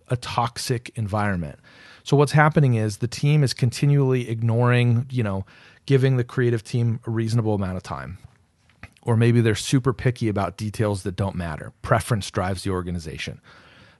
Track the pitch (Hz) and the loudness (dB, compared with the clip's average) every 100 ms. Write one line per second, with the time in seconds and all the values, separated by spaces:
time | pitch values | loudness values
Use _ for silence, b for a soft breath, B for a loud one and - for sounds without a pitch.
0 | - 165 - - 117 - - 120 - - | -6 -4 -2 -2 -2 -4 -6 -6 -6 -6
1 | 104 107 104 92 76 64 B B B B | -4 0 0 -2 -4 -10 B B B B
2 | - 143 147 151 151 160 139 113 107 101 | 0 2 4 4 4 4 4 2 0 -2
3 | 120 - 143 151 135 - 123 - 143 143 | -6 -2 2 2 2 0 -2 0 2 4
4 | 135 127 120 117 113 113 123 123 120 117 | 2 0 -2 -2 0 2 4 4 4 2
5 | 131 123 107 98 98 B B B - 139 | 0 -2 -2 -2 -6 B B B 0 2
6 | 135 127 123 - 120 117 - 123 117 113 | 4 2 -2 0 0 0 -2 -2 0 -2
7 | - 113 113 117 110 104 95 92 - 69 | -4 -4 0 0 0 0 -2 -6 -8 -10
8 | 65 95 - _ _ _ _ _ - _ | -10 -14 -20 _ _ _ _ _ -20 _
9 | - 113 117 117 113 104 - 139 131 - | -2 2 4 4 4 0 0 0 0 0
10 | 131 120 113 101 95 92 107 101 107 101 | -2 0 -2 -2 -4 -4 -8 -2 -2 -2
11 | 98 90 98 90 85 76 - - - 117 | -4 -4 -4 -4 -6 -8 -12 -14 0 0
12 | - 113 - - 92 95 98 92 87 87 | 2 -2 -2 -4 -4 -4 -4 -4 -4 -6
13 | 78 73 - 76 B B B B B B | -8 -10 -12 -12 B B B B B B